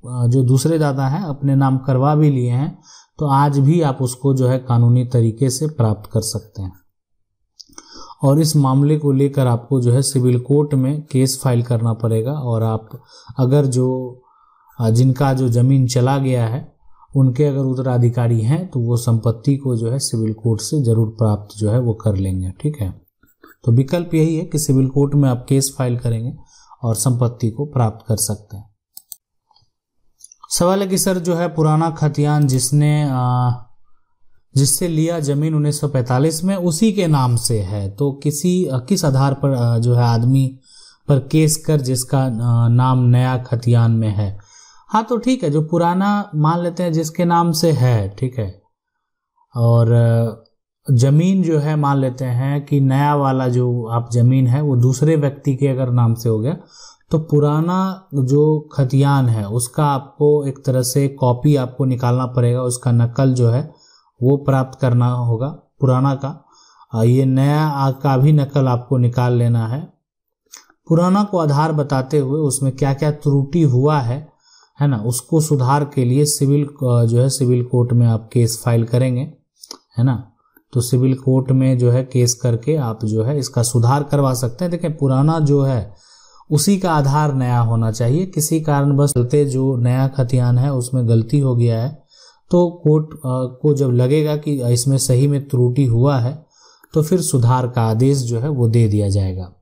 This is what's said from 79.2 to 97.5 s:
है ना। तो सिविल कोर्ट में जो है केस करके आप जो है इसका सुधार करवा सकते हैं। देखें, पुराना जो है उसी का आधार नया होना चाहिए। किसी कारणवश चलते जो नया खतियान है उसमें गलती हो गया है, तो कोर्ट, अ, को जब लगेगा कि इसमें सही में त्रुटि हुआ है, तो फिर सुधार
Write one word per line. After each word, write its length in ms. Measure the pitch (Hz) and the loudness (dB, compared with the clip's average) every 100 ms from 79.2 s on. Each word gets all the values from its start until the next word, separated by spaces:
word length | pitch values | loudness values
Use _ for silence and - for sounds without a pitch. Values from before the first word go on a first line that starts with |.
| 151 - _ _ - - _ - | -6 -12 _ _ -20 -20 _ -2
है 60 | |
ना। 260 | 123 117 - _ _ _ _ | 0 0 -6 _ _ _ _
तो 80 | 127 | -6
सिविल 340 | 117 127 131 | -2 0 0
कोर्ट 360 | 131 - 131 131 | 0 0 0 2
में 280 | 131 131 131 | 2 2 2
जो 120 | 123 | 2
है 140 | 123 | 2
केस 300 | 127 123 120 | 0 0 0
करके 420 | - 123 117 131 156 | 0 -2 -2 -2 -2
आप 280 | 120 110 | -2 -4
जो 200 | 110 110 | -4 -2
है 140 | 110 147 | -2 -2
इसका 240 | 123 - | -4 -2
सुधार 400 | 117 123 117 139 | 0 2 2 2
करवा 320 | 147 143 139 | 0 0 0
सकते 300 | 123 123 - | 0 -4 -4
हैं। 60 | 180 | -6
देखें, 280 | 175 170 156 | -4 -6 -4
पुराना 400 | 139 131 147 165 | -2 2 2 2
जो 240 | 147 143 | 2 2
है 320 | 135 127 95 - _ - - - _ | 2 -2 -6 -14 _ -20 -20 -20 _
उसी 280 | 147 175 196 | -2 0 0
का 140 | 190 | 2
आधार 420 | 156 139 143 151 | 0 2 0 0
नया 260 | 135 123 123 | 0 0 0
होना 300 | 117 117 113 | 0 0 -2
चाहिए। 360 | 107 120 143 185 | -2 0 0 -2
किसी 340 | - 151 160 | -4 -2 -2
कारणवश 500 | 156 143 143 139 143 | 0 0 2 2 2
चलते 340 | 127 120 147 | 0 0 2
जो 320 | 139 131 131 131 | 0 0 -2 0
नया 320 | 120 127 135 | 0 0 0
खतियान 500 | 131 123 131 123 123 | 0 -2 0 2 2
है 140 | 135 | 2
उसमें 360 | 135 123 131 120 | -2 -2 -2 2
गलती 300 | 113 110 147 | 2 2 0
हो 180 | 135 120 | 2 2
गया 260 | 117 113 | 2 0
है, 200 | 120 151 _ _ - _ _ | -4 -8 _ _ -20 _ _
तो 200 | 175 175 | 2 2
कोर्ट, 420 | 170 147 156 156 | 0 2 2 0
अ, 40 | - 131 127 127 127 | -8 -6 -4 -4 -2
को 120 | 151 | 0
जब 160 | 139 135 | 2 2
लगेगा 460 | 123 127 151 151 151 | 2 2 2 0 -2
कि 260 | 151 143 | -4 -4
इसमें 360 | 120 120 135 135 | 0 0 2 0
सही 280 | - 123 139 | 2 2 2
में 220 | 143 135 | 0 -2
त्रुटि 360 | 123 123 123 | 0 0 2
हुआ 340 | 135 113 131 139 | 0 2 2 2
है, 280 | 120 156 _ _ _ _ _ | -2 -6 _ _ _ _ _
तो 80 | - | -2
फिर 180 | 151 185 | 0 0
सुधार 480 | 151 135 117 | 0 0 2